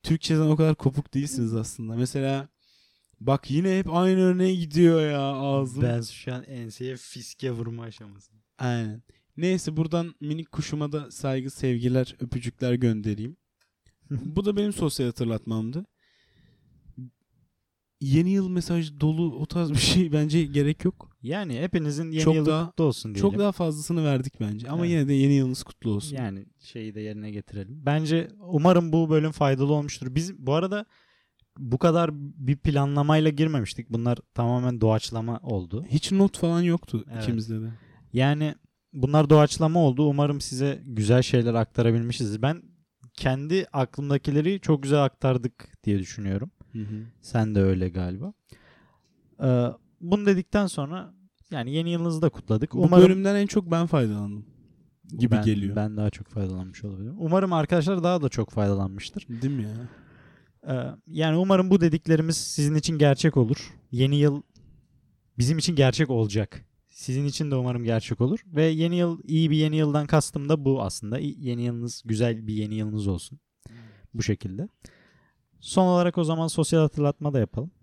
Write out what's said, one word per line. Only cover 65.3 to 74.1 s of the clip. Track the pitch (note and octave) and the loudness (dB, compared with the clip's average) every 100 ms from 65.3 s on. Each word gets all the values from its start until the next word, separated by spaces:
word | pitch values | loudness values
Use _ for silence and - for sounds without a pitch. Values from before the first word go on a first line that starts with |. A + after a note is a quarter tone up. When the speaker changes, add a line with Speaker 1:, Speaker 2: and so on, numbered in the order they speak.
| - | -2
Speaker 2:
bizim | A#2+ D#3+ | 0 2
için | E3+ D#3 | 0 4
gerçek | C3 A2+ D3 | 4 4 0
olacak. | A#2+ A2 G#2 G2+ - - _ _ | 2 0 0 -4 -10 -20 _ _
Sizin | - - C3 | -14 -6 -4
için | C#3+ C#3 D3+ | -4 -4 -2
de | C3+ | -2
umarım | B2 A#2+ | -2 -2
gerçek | A2+ A2+ - A2+ | 0 -2 -2 -2
olur. | B2 G#3 F#3+ | 0 0 -4
Ve | D3+ | 0
yeni | D#3+ D#3 E3+ F3 | 2 2 0 2
yıl, | F3 E3+ | 0 -2
iyi | - D#3+ D#3+ | -2 2 2
bir | D3+ | 2
yeni | D#3 D#3 | 2 2
yıldan | D3+ D3 D3 | 2 0 2
kastım | D#3 - C#3+ C#3+ | 2 2 -6 -2
da | D#3+ | 0
bu | C3+ C3+ | 2 0
aslında. | G2 - G#2 B2+ | -2 -6 -6 -4
İ-, | D3+ - C3 | -6 -6 -6
yeni | A#2+ | -4
yılınız, | A#2+ A#2+ A#2 - | -4 -4 -8 -10
güzel | A#2 A2 A#2+ A2+ G#2+ | -6 0 0 0 -4
bir | |
yeni | G#2+ G#2+ | -4 -4
yılınız | G#2+ G#2+ G#2+ G2 | -4 -4 -2 -2
olsun. | F2+ - C#3 _ _ - A#2 A2+ - - | -4 -6 -20 _ _ -20 -20 -20 -20 -14